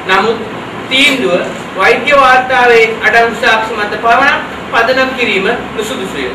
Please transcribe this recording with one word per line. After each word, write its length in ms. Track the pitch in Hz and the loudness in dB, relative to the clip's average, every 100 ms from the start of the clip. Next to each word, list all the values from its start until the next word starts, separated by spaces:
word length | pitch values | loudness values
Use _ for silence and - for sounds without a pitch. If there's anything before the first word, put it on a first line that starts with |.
නමුත් 340 | 180 196 214 220 220 - - - | 0 0 0 -2 -6 -12 -12 -12
තීන්දුව 500 | - 262 285 269 180 180 240 - - | -4 0 2 2 0 0 -2 -8 -10
වෛද්‍ය 400 | 185 262 - 294 | 0 2 2 2
වාර්තාවේ 760 | 285 262 254 254 254 247 233 220 220 | 4 6 4 2 2 4 4 4 0
අඩංගු 360 | 214 226 233 233 | 2 2 2 0
සාක්ෂි 360 | 240 226 226 | 0 0 -2
මත 260 | 220 196 214 | -4 -6 -2
පමණක් 400 | 233 - 208 196 - - - | 2 2 2 0 -6 -12 -4
පදනම් 420 | 233 233 262 254 | -2 0 0 0
කිරීම 320 | 247 226 190 190 240 - | -2 -2 0 -2 -4 -6
නුසුදුසුය. 560 | 220 - - - - 95 | -8 -6 -6 -8 -6 -8